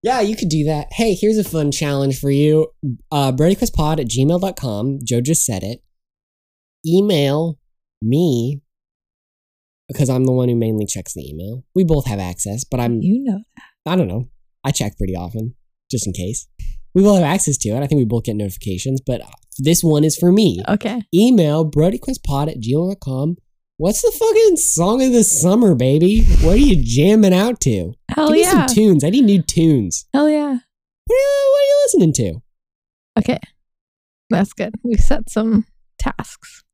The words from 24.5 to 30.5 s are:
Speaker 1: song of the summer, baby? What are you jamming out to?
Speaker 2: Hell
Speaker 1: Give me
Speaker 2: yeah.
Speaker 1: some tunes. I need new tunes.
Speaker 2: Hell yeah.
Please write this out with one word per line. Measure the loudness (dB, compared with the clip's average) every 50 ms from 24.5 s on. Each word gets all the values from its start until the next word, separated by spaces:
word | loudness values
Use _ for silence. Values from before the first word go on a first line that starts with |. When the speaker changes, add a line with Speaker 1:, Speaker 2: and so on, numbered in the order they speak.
| 4 2
Speaker 1:
song | 0 -2 0 0 0 0 2 2
of | 2 2
the | 4 2 2
summer, | 2 0 0 2 2 4 4 4 4 4
baby? | 2 2 2 2 4 4 4 4 6 6 6 6 6
What | 6 6 4
are | 6
you | 6 4 4 4 2
jamming | 2 2 2 4 4 6 6 6 4 4
out | 2 2 0 -2 -2
to? | -2 -2 -2 -2 -4 -8 -12 _ _ -8
Speaker 2:
Hell | -4 -2 0 2
Speaker 1:
Give | 4
me | 2
Speaker 2:
yeah. | 4 4 2 2 2
Speaker 1:
some | 2 2
tunes. | 4 4 4 4 4
I | 2 2
need | 2 4 4
new | 4 4 2
tunes. | 0 0 0 2 4 4 4 2 0 -4 -6 -10 -12 _ -2
Speaker 2:
Hell | 0 2 2
yeah. | 0 0 -2 -4